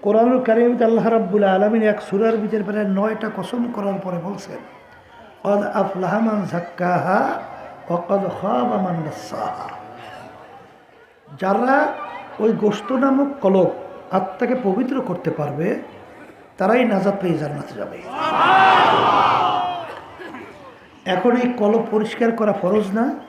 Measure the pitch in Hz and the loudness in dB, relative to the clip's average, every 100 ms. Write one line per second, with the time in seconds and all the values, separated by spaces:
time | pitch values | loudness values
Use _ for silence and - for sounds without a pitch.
0 | 208 220 240 254 240 226 240 240 226 226 | 4 4 6 4 4 4 4 4 4 4
1 | 196 226 185 208 196 190 208 226 214 208 | 4 2 2 2 4 4 4 4 2 0
2 | - 196 226 226 208 214 202 208 202 190 | -2 0 2 2 0 -2 -2 -2 0 2
3 | 214 220 220 208 180 247 240 208 196 190 | 0 -2 -6 -6 -6 -4 -4 -2 -4 -4
4 | 185 175 175 196 - - - - - - | -4 -6 -6 -10 -12 -14 -16 -20 -20 -20
5 | - - - - 190 202 - 220 190 175 | -20 -20 -20 -8 0 0 2 0 -2 -2
6 | 185 208 226 208 170 175 175 - 180 175 | -2 0 0 0 -2 -4 -6 -4 0 0
7 | 156 202 269 - - - - - - 175 | 2 0 0 -4 -8 -14 -16 -18 -4 -4
8 | - 196 190 - 185 240 233 208 185 170 | 0 -2 -2 -4 -2 0 0 0 0 -2
9 | 151 - - 123 107 - - - - - | -4 -8 -10 -8 -6 -6 -10 -12 -16 -16
10 | - - - - - - - - - - | -18 -18 -18 -20 -20 -20 -20 -20 -20 -20
11 | - _ - 139 190 202 247 277 302 - | -20 _ -20 -6 0 2 4 4 2 -2
12 | - - - - 220 - 208 208 - 262 | -10 -12 -14 0 2 4 2 0 -2 0
13 | 269 269 277 - 196 190 170 - - - | 2 4 2 0 2 4 4 0 -12 -16
14 | - 190 - - 240 254 - 190 254 269 | -4 -2 -2 -4 -2 0 0 0 0 -2
15 | 254 170 165 - 143 135 180 262 - - | -4 -4 -4 -4 -4 -2 -4 -4 -8 -18
16 | - - - - - - 190 240 233 196 | -20 -20 -20 -20 -20 -2 2 4 4 2
17 | 196 196 185 151 147 143 - 110 101 - | 2 0 0 0 -2 -6 -10 -10 -10 -10
18 | - 269 311 - 381 381 - - - 403 | -10 -6 -2 2 4 6 6 6 4 4
19 | - - - 392 - 370 359 349 330 - | 4 4 4 2 0 0 -4 -6 -10 -14
20 | - - 359 262 - - - - - - | -18 -16 -16 -14 -16 -18 -20 -20 -20 -14
21 | 190 185 240 247 240 - 208 226 220 214 | -4 0 2 2 0 2 2 2 2 0
22 | 214 - 233 226 214 196 180 208 196 208 | -2 0 0 2 0 0 2 0 0 0
23 | 254 330 | -2 -4